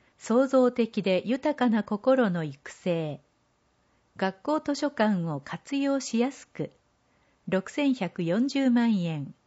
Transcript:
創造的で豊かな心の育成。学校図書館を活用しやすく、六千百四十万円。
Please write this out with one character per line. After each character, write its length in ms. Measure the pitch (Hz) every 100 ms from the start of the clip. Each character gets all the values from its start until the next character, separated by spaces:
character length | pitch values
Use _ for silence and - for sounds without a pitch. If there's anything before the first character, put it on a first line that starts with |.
| _ _
創 280 | - 233 269
造 240 | 269 247
的 320 | 247 226 214
で 200 | 190 185
豊 300 | 185 269 302
か 160 | 285 247
な 120 | 220
心 460 | - 208 254 262 226
の 160 | 175
育 260 | 156 139 -
成。 520 | - 190 165 156 143 _ _ _ _ _ _ _ _ _ -
学 240 | 190 190
校 180 | - 302
図 140 | 302
書 160 | 285 294
館 340 | 285 214 196
を 160 | 165 143
活 360 | - 170 - 277
用 240 | 277 277
し 180 | 262 226
や 120 | 247
す 160 | - -
く、 240 | - 156 _ _ _ _ _ _ _ -
六 220 | 190 190
千 240 | - 285
百 280 | 254 175 -
四 240 | 165 190 269
十 220 | 277 269
万 340 | 240 233 208
円。 320 | 170 156 139 -